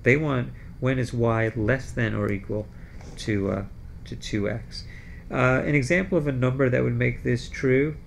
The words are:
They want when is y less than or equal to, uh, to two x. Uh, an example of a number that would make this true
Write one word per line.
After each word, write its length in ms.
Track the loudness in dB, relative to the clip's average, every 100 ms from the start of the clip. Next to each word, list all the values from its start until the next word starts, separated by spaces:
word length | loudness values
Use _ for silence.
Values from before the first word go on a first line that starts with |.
They 120 | 6 4
want 380 | 4 0 -2 -8 -14 -2
when 200 | 0 0
is 140 | 0
y 380 | 2 2 4 2 2
less 360 | 2 2 0
than 240 | -2 0 0
or 160 | 0
equal 360 | -2 -4 -6 -6 -12 -16 -14 -14 -8
to, 340 | -2 0 2
uh, 140 | -2 -4 -10 -14 -14 -12
to 100 | -10
two 320 | -4 -2 -2
x. 360 | -4 -8 -12 -12 -14 -14 -14 -6
Uh, 320 | 2 4 4 2
an 100 | 2
example 420 | 4 0 2 2
of 100 | 2
a 40 |
number 380 | 2 0 4 2
that 140 | 4
would 120 | 2 2
make 280 | 0 0
this 260 | 0 0 -2
true 480 | -2 4 4 4 -2